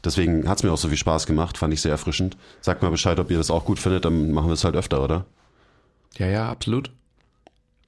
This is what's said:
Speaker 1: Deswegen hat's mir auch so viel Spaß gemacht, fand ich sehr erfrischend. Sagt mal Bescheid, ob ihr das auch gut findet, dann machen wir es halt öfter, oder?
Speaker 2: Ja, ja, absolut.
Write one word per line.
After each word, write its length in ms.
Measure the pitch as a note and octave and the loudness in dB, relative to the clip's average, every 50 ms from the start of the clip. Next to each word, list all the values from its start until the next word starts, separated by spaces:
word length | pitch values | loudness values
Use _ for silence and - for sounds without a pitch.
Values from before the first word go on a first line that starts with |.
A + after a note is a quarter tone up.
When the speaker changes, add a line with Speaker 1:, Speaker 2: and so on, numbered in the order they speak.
Speaker 1:
Deswegen 460 | - E2+ D#2 G2+ F2+ F2 E2 D#2+ - E2 | -2 0 0 2 2 4 2 2 2 2
hat's 140 | G2+ - | 0 2
mir 100 | - G2 | 2 0
auch 60 | E2 D#2 | 0 2
so 100 | - D#2+ | 0 -2
viel 80 | D2+ | -2
Spaß 300 | - - F2 D#2+ D#2 - | 0 0 0 0 0 0
gemacht, 320 | - D#2 D#2 E2 E2+ - - | 0 0 0 0 -2 -4 -4
fand 160 | F2 D#2+ D#2 | -2 -2 -2
ich 80 | D2+ | 0
sehr 100 | - E2 | 0 -2
erfrischend. 460 | D2 D2+ - F2 D#2+ - F#2 F#2 - - - - - - | -2 -2 -2 -4 -2 -2 -2 -4 -4 -8 -20 -20 -20 -6
Sagt 200 | - - F2 - | -4 -2 0 0
mal 80 | - F2+ | 0 0
Bescheid, 300 | E2 D#2+ - F#2 E2+ E2 | 0 2 2 2 2 2
ob 100 | E2+ - | 0 0
ihr 60 | F2 | 0
das 140 | E2 E2 - | 0 2 2
auch 160 | E2 E2 - | 0 0 0
gut 120 | - G2+ - | 0 -2 0
findet, 280 | - F#2 F#2 F#2 F2+ | 0 0 0 2 2
dann 260 | E2 E2 E2 D2+ D#2+ | 2 2 2 2 2
machen 160 | D2+ D#2 D#2 E2+ | 0 2 2 0
wir 60 | E2 | 0
es 100 | D#2 - | 2 0
halt 120 | F2 D2 | 0 0
öfter, 280 | D#2+ - - - C2+ C2+ | 0 -2 0 0 0 0
oder? 220 | C#2 D#2 F2+ F#2 _ _ _ _ _ _ _ _ _ _ _ _ _ _ _ _ _ - | 0 0 -2 -2 _ _ _ _ _ _ _ _ _ _ _ _ _ _ _ _ _ -6
Speaker 2:
Ja, 100 | - F#2+ | -4 -2
ja, 240 | F#2 G2 G#2+ A2+ A#2 | 0 0 -2 -2 -4
absolut. 400 | A#2+ - - A#2 A2+ C3 C#3 - - _ _ _ _ _ _ _ _ _ _ - _ _ _ _ _ _ _ | -6 -6 -4 -2 -2 -2 -2 -6 -16 _ _ _ _ _ _ _ _ _ _ -20 _ _ _ _ _ _ _